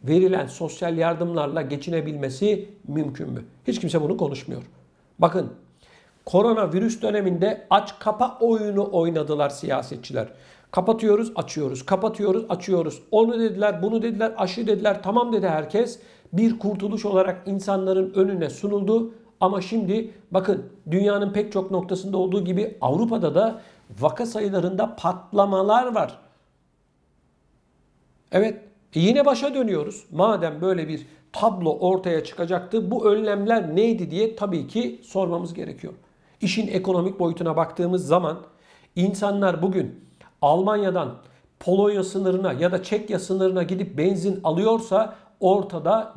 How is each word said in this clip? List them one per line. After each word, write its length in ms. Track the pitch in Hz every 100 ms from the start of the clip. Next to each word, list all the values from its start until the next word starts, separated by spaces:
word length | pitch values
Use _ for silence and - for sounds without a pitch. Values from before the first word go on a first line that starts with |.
verilen 440 | 123 170 185 185 131
sosyal 500 | - 160 - 170 165
yardımlarla 640 | 165 165 170 170 143 160
geçinebilmesi 1080 | 139 147 170 165 151 147 135 131 208 202 - - -
mümkün 420 | 151 143 - -
mü? 160 | 123 - - -
Hiç 120 | 226
kimse 220 | 170 165
bunu 160 | 151 214
konuşmuyor. 460 | 151 131 - 123 - - _ _ _ -
Bakın, 340 | 165 180 131 - _ _ _ _ _ _ -
koronavirüs 760 | 180 233 226 180 180 226 -
döneminde 640 | 214 208 190 170 202 220 -
aç 300 | 196 202 -
kapa 380 | 214 214 247 -
oyunu 480 | 233 220 208 196 202
oynadılar 580 | 190 170 160 147 147 143
siyasetçiler. 800 | 139 - 135 127 123 - 127 110 - - - _
"Kapatıyoruz, 600 | - 180 226 220 208 226 -
açıyoruz, 500 | - 156 139 131 -
kapatıyoruz, 600 | 185 165 - 202 190 226
açıyoruz." 520 | 180 196 175 156 - -
Onu 280 | 214 226 233
dediler, 420 | 226 190 208 170
bunu 180 | 196 226
dediler, 320 | 233 202 220 -
aşı 300 | 185 233 220
dediler. 360 | 202 208 196
"Tamam." 300 | 185 233 240
dedi 140 | 220 180
herkes. 520 | 156 147 196 233 - - - -
Bir 260 | 175 226 226
kurtuluş 460 | 202 196 202 220 208
olarak 420 | 190 185 180 196
insanların 680 | 196 202 196 190 190 190
önüne 360 | 190 196 180 147
sunuldu. 640 | - 202 202 196 226 226 - - -
Ama 220 | 185 196
şimdi 500 | 185 226 185 220 226 - -
bakın, 340 | 185 190 180 - - -
dünyanın 420 | 180 202 202 196
pek 180 | 202 208
çok 200 | 196 190
noktasında 460 | 185 180 185 196 190
olduğu 280 | 185 196 175
gibi 320 | 185 214 -
Avrupa'da 540 | 123 156 233 226 165 156
da 260 | 220 226 - - - 101
vaka 260 | 147 - 233
sayılarında 720 | 220 208 190 180 190 233 -
patlamalar 1000 | 170 180 - 196 202 190 202 226 254 220
var. 240 | 147 - - _ _ _ _ _ _ _ _ _ _ _ _ _ _ _ _ _ _ _ _
Evet, 320 | 185 220 - - _ _ 160
e, 40 |
yine 260 | 185 277 277
başa 280 | 240 277
dönüyoruz. 520 | 269 226 190 208 - -
Madem 500 | 151 214 196 165 151
böyle 260 | 185 180 156
bir 200 | 151 - - _
tablo 460 | - 226 185 165 -
ortaya 440 | 185 190 185 160
çıkacaktı, 680 | 151 - 170 180 - 226 185
bu 200 | 240 220
önlemler 640 | 214 214 202 208 226 170 165
neydi 360 | 233 190 160
diye 240 | 165 220 220
tabii 320 | 202 170 131
ki 340 | 220 240 -
sormamız 500 | - 190 175 170 170
gerekiyor. 400 | 165 - 139 - - _ _ _ _
İşin 260 | 196 226 202
ekonomik 520 | 190 185 180 185 190
boyutuna 360 | 170 - 165 156
baktığımız 520 | 160 - 175 185 139
zaman 300 | 170 160 180 - _ _ - _ -
insanlar 640 | 190 196 202 202 190 165
bugün 420 | 190 185 120 - - _ - _
Almanya'dan 720 | 143 170 196 208 190 175 135 - - _ _ -
Polonya 440 | - 190 208 202
sınırına 500 | 185 190 185 185 190
ya 180 | 131 175
da 120 | 180
Çekya 360 | - 208 214 196
sınırına 440 | - 190 190 185
gidip 340 | 170 185 202 135
benzin 420 | 175 185 190 190
alıyorsa 720 | 165 160 220 226 226 190 220 - - -
ortada 760 | 185 202 196 170 160 220 -